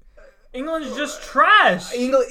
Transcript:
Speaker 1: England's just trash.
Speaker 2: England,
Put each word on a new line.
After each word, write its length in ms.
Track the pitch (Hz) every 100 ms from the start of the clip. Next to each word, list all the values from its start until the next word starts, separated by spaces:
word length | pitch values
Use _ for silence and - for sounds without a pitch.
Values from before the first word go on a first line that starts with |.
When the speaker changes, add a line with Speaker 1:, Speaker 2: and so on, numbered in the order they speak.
| _ _ - _ _
Speaker 1:
England's 420 | 247 294 320 277 233
just 260 | 294 -
trash. 720 | - 262 330 427 294 180 -
Speaker 2:
England, 320 | 247 247 269 494